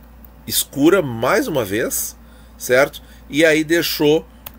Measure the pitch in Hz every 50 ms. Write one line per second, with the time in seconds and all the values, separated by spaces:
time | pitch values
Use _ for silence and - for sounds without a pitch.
0 | - - - - - - - - - - 107 - - - - 135 139 165 185 196
1 | 165 135 117 113 117 131 175 214 294 254 170 135 113 92 98 110 143 226 - -
2 | - - - - - - - - - - - - - - 123 127 143 147 - -
3 | - - - - - - 131 143 165 160 156 156 156 151 170 170 151 - - -
4 | 156 147 151 165 160 - - - - - -